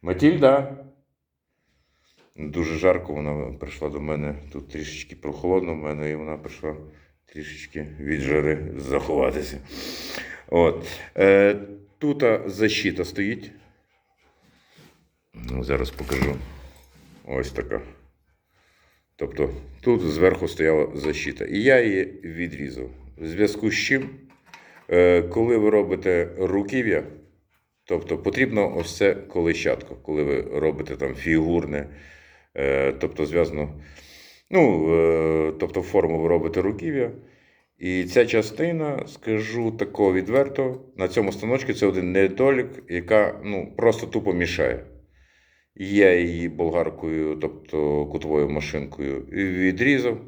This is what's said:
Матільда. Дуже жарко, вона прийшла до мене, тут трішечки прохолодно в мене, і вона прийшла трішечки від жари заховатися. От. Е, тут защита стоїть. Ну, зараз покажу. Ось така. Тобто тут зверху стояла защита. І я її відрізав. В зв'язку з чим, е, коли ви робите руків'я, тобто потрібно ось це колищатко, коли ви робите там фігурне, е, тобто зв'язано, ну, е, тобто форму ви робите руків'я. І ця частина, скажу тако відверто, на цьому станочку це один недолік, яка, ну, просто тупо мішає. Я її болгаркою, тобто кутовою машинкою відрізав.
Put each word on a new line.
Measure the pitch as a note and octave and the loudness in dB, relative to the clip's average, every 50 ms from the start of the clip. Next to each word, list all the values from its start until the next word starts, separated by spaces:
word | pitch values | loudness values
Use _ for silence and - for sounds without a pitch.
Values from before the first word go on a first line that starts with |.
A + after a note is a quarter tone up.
| - | -2
Матільда. | E2+ F#2+ F#2 C#3+ D3+ F3 E3+ D3 C3+ C3+ C#3+ C#3 C#3 - - - - _ _ _ _ _ _ _ _ _ _ _ _ _ _ _ _ _ _ _ _ _ _ _ _ _ _ _ _ _ | -2 -2 4 4 4 6 8 6 6 6 6 2 -2 -10 -14 -18 -20 _ _ _ _ _ _ _ _ _ _ _ _ _ _ _ _ _ _ _ _ _ _ _ _ _ _ _ _ _
Дуже | - D2+ D2+ D2 E2+ E2 D#2 D#2+ D#2 | -12 -10 -8 -4 -4 -2 -2 -2 2
жарко, | F2 F#2 F2+ F2+ F2 - D2+ | 2 4 2 2 0 -6 -8
вона | D2 D2+ D2+ D2 D2 C#2 A#1+ C2 - | -6 -4 -4 -4 -4 -6 -8 -10 -12
прийшла | D2 D2 - - D2+ D2+ | -12 -14 -12 -8 -8 -8
до | D2 D2 | -6 -6
мене, | D2 D2+ D#2 D2+ D2 D2 D2 D2 D2 - C#2+ | -6 -4 -4 -4 -4 -6 -6 -8 -12 -14 -14
тут | C#2+ C#2+ - | -14 -14 -12
трішечки | - D2+ D2+ D2 - - - _ - | -12 -12 -10 -10 -12 -14 -16 _ -18
прохолодно | - - D2 D2 D2 D2+ F2 F#2 F#2+ F#2 E2+ E2 | -12 -10 -10 -10 -6 -2 0 0 2 0 -2 -6
в | |
мене, | D#2 D2+ D2+ D2+ D2 D2+ D2+ | -6 -6 -8 -6 -6 -6 -6
і | D2+ | -6
вона | D#2 D#2 D#2 D#2 | -6 -8 -10 -10
прийшла | D2+ D2+ - - - - D#2+ D2+ D2+ D2+ - - _ _ _ _ _ _ | -10 -12 -16 -16 -10 -10 -10 -10 -10 -14 -20 -20 _ _ _ _ _ _
трішечки | _ _ D2+ D2+ D2+ D2+ D2+ - - _ D#2 D2+ D2+ D2 D2+ | _ _ -16 -14 -14 -14 -16 -18 -14 _ -12 -12 -12 -12 -12
від | D2 C#2+ D#2 D2 | -6 -4 -4 -4
жари | C2+ C2+ D2 D2+ D2 D2+ D#2 D2+ D#2 - - | -2 0 0 2 2 2 0 -2 -4 -10 -10
заховатися. | C2+ C#2 C2+ C2+ C#2 C#2 - D#2 C#2+ C2 B1+ - D2+ C#2+ C#2 C#2+ C#2 - - - - - - - - - - - - - - - - - - | -10 -6 -4 -4 -4 -2 -2 0 0 0 0 0 -4 -8 -8 -10 -14 -14 -16 -16 -14 -12 -12 -12 -12 -12 -12 -10 -12 -12 -12 -14 -18 -10 -2
От. | - E2+ E2+ D#2+ C#2+ - - - - - - - _ | 2 4 4 4 2 0 -8 -12 -12 -14 -16 -14 _
Е, | - G2 G2 G2 G2 G2+ G2+ G2+ G2+ - - - - - _ _ _ | 4 6 8 8 8 8 6 4 2 -6 -12 -16 -20 -20 _ _ _
тут | - D3 C#3+ C#3+ C3+ A#2 A2 - - | -2 -2 0 2 2 2 2 2 -2
защита | F#2 F#2+ F#2+ A2 G#2+ A2 - - G2 E2 F2+ F2 | -6 -2 0 2 2 2 2 -2 -2 -2 -2 -6
стоїть. | - - - G2+ G2+ A#2 - - - - - _ _ _ _ _ _ _ _ _ _ _ _ _ _ _ _ _ _ _ _ _ _ _ _ - - _ _ _ _ _ _ _ _ _ | -6 -4 -4 -4 -4 -4 -6 -10 -18 -20 -20 _ _ _ _ _ _ _ _ _ _ _ _ _ _ _ _ _ _ _ _ _ _ _ _ -20 -20 _ _ _ _ _ _ _ _ _
Ну, | A1+ A#1+ A#1+ B1+ C2 B1+ | -16 -10 -8 -6 -6 -4
зараз | C2 C#2 C2+ C2 C2 | -2 -2 -2 -2 -6
покажу. | - D2+ D2 C#2 C#2+ C2+ C2 C#2 C#2 C2 C2 - - - - - - _ _ _ _ - _ _ - - _ | -8 -12 -8 -6 -2 -2 0 -2 -2 -6 -10 -14 -16 -20 -20 -20 -20 _ _ _ _ -20 _ _ -20 -20 _
Ось | - C2+ C2 B1 B1+ | -6 -4 -4 -4 -4
така. | C2 C2 A#1+ - G#1 G#1+ - - - _ _ _ _ _ _ _ _ _ _ _ _ _ _ _ _ _ _ _ _ _ _ _ _ | -6 -8 -6 -6 -6 -8 -8 -10 -20 _ _ _ _ _ _ _ _ _ _ _ _ _ _ _ _ _ _ _ _ _ _ _ _
Тобто | _ D2 C#2 - D#2 D2 C2+ - - - - - - | _ -10 -8 -4 -4 -4 -4 -4 -8 -14 -16 -20 -4
тут | - B2 A#2+ G#2+ | 2 2 2 2
зверху | F2 D#2+ D2 D#2+ E2+ F#2 F2 F2 F2+ E2 | 2 -2 0 4 4 4 4 2 -4 -6
стояла | - - D#2+ D#2+ D#2+ D#2 D2 - - | -2 0 2 2 4 4 2 0 -2
защита. | D2 C2+ D2+ D2 - - D2 C2+ - G1+ | -4 -4 -4 -4 -4 -6 -8 -6 -6 -8
І | G1+ C#2 G2+ A2+ | -4 -2 0 4
я | C3 C3+ B2+ A#2+ | 6 6 6 6
її | A2 G2 F#2+ F2+ - - G2 - | 4 2 0 -2 -4 -6 -14 -14
відрізав. | E2+ D#2+ E2 F2 F2 D2 C#2 C#2+ C2+ B1 B1 B1+ B1+ C2 - - - - D#2+ | -12 -8 -6 -6 -6 -6 -8 -10 -10 -8 -10 -12 -12 -14 -18 -20 -20 -16 -10
В | E2 | -10
зв'язку | D#2+ E2 F#2 G#2 G2 - G#2+ A2 G#2+ | -8 0 2 2 2 2 0 -4 -2
з | F#2+ | -2
чим, | - - - C3+ C3+ C3+ - - - - - - _ _ _ - - - - - - _ _ | -2 0 0 0 -2 -2 -6 -12 -18 -20 -20 -20 _ _ _ -20 -20 -20 -20 -20 -20 _ _
е, | - F2 F2+ F2+ F2 F2 E2+ | 4 6 8 8 8 6 4
коли | F2 F2 A2+ A2+ A#2+ A#2+ | 2 0 0 2 4 4
ви | A2 G#2 G#2+ | 4 4 6
робите | G#2 G#2 G2 E2+ F#2 F#2 F#2 G2 F2+ E2+ E2+ E2+ E2+ - | 6 4 4 2 -2 -2 0 0 2 2 0 -2 -2 -2
руків'я, | F#2 F#2 F2+ G2 G2+ G2+ C3 C3 A#2+ A2 F2+ D2+ D2 - - - - _ _ _ _ _ _ _ _ _ _ _ _ | -2 0 0 0 0 0 -2 -2 0 2 0 0 -2 -4 -14 -20 -20 _ _ _ _ _ _ _ _ _ _ _ _
тобто | - F#2 E2 - E2+ E2+ D#2+ | -4 -4 -4 -2 -4 -6 -2
потрібно | - G2 - B2 C3+ B2+ A2 G#2+ G2+ - - | -2 -4 0 2 0 2 2 0 0 0 0
ось | E2 E2 - - | -4 -6 -6 -2
це | - G2+ G2 F#2 | 2 2 2 2
колищатко, | - - - - F2+ E2+ E2 D#2+ - - - A#1+ - - - - | 0 -6 -6 -2 0 2 2 0 0 0 -2 -2 -2 -4 -14 -16
коли | - - - D#2 D2+ D2 | -16 -8 -6 -2 -2 0
ви | C#2+ C#2+ B1+ - - - C#2+ | 0 0 -2 -2 -4 -4 0
робите | D2+ D#2+ D2+ - D2+ - C2 | 0 0 0 -2 -6 -8 -6
там | B1+ C#2 C2+ C2 | -6 -6 -6 -6
фігурне, | B1+ - E2 E2 E2 D#2+ D#2+ E2+ E2+ D#2+ C#2+ D2 D2 C#2+ C#2+ C#2+ - - - - - _ _ _ _ _ _ _ | -6 0 2 2 4 4 4 2 0 0 -2 -4 -6 -6 -8 -14 -20 -20 -20 -20 -20 _ _ _ _ _ _ _
е, | C#2 C#2 C#2 C2+ C2+ C2+ C#2 C2+ | -2 0 0 2 2 2 0 0
тобто | C2+ - D#2 D#2 D#2 D#2 | 0 -4 -4 -2 -2 -4
зв'язано, | D2 D#2 E2+ E2+ D#2 - D2+ D2 D2 - - - - - - - - - - - - - _ _ _ | 0 2 2 2 2 0 -4 -4 -6 -6 -12 -18 -20 -20 -20 -20 -20 -20 -20 -20 -20 -20 _ _ _
ну, | - F#3 E3 B2 F#2+ E2 D#2 D#2+ E2 | 4 6 6 6 6 4 2 4 4
е, | E2 E2 E2 E2 D#2+ D#2+ D#2+ D#2+ D#2+ D#2 D#2 D2+ D#2 | 4 6 6 4 4 4 2 2 2 2 0 0 -2
тобто | E2+ E2 D#2+ G2 F2 | -4 -2 -2 -4 -4
форму | - - G2+ F2 D#2+ D#2+ E2 D#2+ | 2 2 2 2 4 2 0 2
ви | E2 | 4
робите | E2+ E2 D#2 E2 - F#2+ F2+ | 2 2 2 0 -2 0 0
руків'я. | G2 G#2+ G#2 - E3 D3+ C#3 B2 A#2 - - - - _ _ _ _ _ _ _ _ _ _ | 0 -2 -4 -6 -4 -2 -2 -2 -2 -4 -12 -20 -20 _ _ _ _ _ _ _ _ _ _
І | - F2+ F#2 F#2 F#2 | -6 -2 -2 -2 -2
ця | F2+ F#2 B2 A#2+ | 2 4 4 4
частина, | A#2 - A2+ G#2+ - - - D#3+ E3+ E3+ E3 D#3 D3 C#3+ - - | 6 4 0 0 0 -2 -4 -2 -2 -2 -2 -4 -4 -4 -6 -8
скажу | - - - _ A2+ A2 G#2+ A2 G#2+ A2+ A#2+ A#2 A2+ | -10 -16 -14 _ -2 -2 -2 -2 -4 -4 -2 -2 -2
тако | A2 A2+ - G2+ - - G#2+ G2 F#2 | -2 -2 -6 -6 0 2 4 4 4
відверто, | F#2+ F#2 G2 A2+ C3+ C#3 C3+ C3+ - C3+ B2+ B2+ B2+ - - _ | 4 0 2 2 2 2 2 0 -2 -2 -2 -4 -8 -14 -18 _
на | - F#2+ F#2 | -4 -4 0
цьому | - B2 G#2+ F#2+ F2+ | 0 0 0 0 -2
станочку | - - A2 B2 C3 - - G#2 | -4 -2 -2 -2 -2 0 -2 -2
це | - G#2+ | 2 2
один | G2 F#2 F#2+ F2+ F2 F2+ | 2 2 2 -2 0 4
недолік, | F#2+ G2 F#2+ F#2+ G2 B2+ C3+ C#3 C3 A#2+ B2 - - - - | 4 4 4 4 2 2 4 4 2 0 -4 -8 -16 -12 -6
яка, | E2+ F2+ E2+ E2+ A2 G#2+ G#2 - - - - | -6 -6 0 4 4 4 4 4 0 -6 -8
ну, | G2+ G#2 F#2+ E2+ - - | -6 -6 -6 -6 -6 -4
просто | - A2+ A#2 A2 - - | 2 2 2 2 2 -4
тупо | - - A2+ - G2+ F2+ | -4 -4 -2 -2 0 0
мішає. | F2 F2 E2+ - - D2+ B1 A#1+ - - - - - - _ _ _ _ _ _ _ _ _ _ _ _ _ _ | 0 0 -2 0 0 0 0 0 -4 -8 -14 -20 -20 -20 _ _ _ _ _ _ _ _ _ _ _ _ _ _
Я | - F#2+ F#2+ G2+ G2+ G2+ F#2+ F2+ F2 | -12 -6 0 6 8 8 8 8 6
її | F2 F2 E2+ E2+ E2+ E2+ | 4 0 -2 -4 -4 -6
болгаркою, | D#2 D#2 F2 E2 D#2+ F2 E2 D#2 D#2+ - - E2 D#2+ D#2+ D#2 D#2 D2+ | -2 -2 -2 0 2 0 0 0 -4 -6 -6 -4 -2 -2 -2 -2 -4
тобто | D#2 D#2 D#2 D#2 D#2+ D#2+ - - D#2 D2+ D2 D2 D2 D2 | -4 -4 -6 -6 -8 -16 -8 -4 -2 0 0 0 0 -2
кутовою | D2 D#2 D#2+ D#2 D#2 D#2 D2+ D2 C#2+ | -2 -6 -8 -4 0 2 2 2 2
машинкою | C#2+ D2+ D2+ D2+ D#2 D#2 C#2+ C#2 - - C#2+ C#2 C2+ C#2 - - - | 0 -4 -4 -4 -6 -8 -8 -8 -10 -8 -6 -6 -6 -8 -10 -8 -6
відрізав. | F#2+ G2 F#2+ F#2 F2+ F#2+ F#2+ F2+ F2+ A#2+ C#3 C#3+ C3 A#2+ B2 A2+ A2 - | -4 -4 -2 -2 0 0 0 2 2 2 2 2 2 2 -2 -4 -4 -10